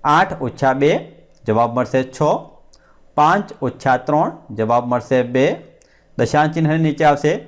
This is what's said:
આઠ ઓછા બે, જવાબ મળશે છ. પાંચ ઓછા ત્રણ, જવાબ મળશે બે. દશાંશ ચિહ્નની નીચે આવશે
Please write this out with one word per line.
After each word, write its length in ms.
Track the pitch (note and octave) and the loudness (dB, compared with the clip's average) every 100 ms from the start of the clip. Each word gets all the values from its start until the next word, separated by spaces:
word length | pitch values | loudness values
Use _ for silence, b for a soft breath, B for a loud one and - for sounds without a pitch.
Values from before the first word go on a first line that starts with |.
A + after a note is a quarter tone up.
| D3+ D#3 | 2 2
આઠ 280 | F#3+ D#3+ B2+ | 2 -2 -8
ઓછા 280 | - C3 C3 | -2 0 2
બે, 80 | C#3+ G#3+ - - _ _ - | 2 0 -4 -20 _ _ -2
જવાબ 240 | A2 A#2 A#2+ | 0 0 0
મળશે 240 | B2 C3+ B2+ - | -2 -2 -4 -2
છ. 40 | D3+ A3+ - - - b b b _ - | 0 0 -6 -20 -20 b b b _ 0
પાંચ 320 | D3+ G3 G3+ - B2+ | 2 2 -2 -8 -8
ઓછા 300 | - C3+ B2+ - | -4 -2 -2 0
ત્રણ, 260 | D3+ F3 - - G#2+ | 0 0 -4 -16 -6
જવાબ 260 | A2 A#2+ B2 | 0 0 0
મળશે 260 | B2 - B2+ B2 | -4 0 0 0
બે. 100 | B2+ D3 - - _ b b b - | 0 0 -2 -12 _ b b b -4
દશાંશ 340 | A#2 D3+ D3+ | 0 2 0
ચિહ્નની 280 | E3 D#3+ D#3+ D#3+ | 0 0 2 0
નીચે 180 | D3 D#3 | 2 2
આવશે 220 | D3 D3 G#3 | 2 0 -2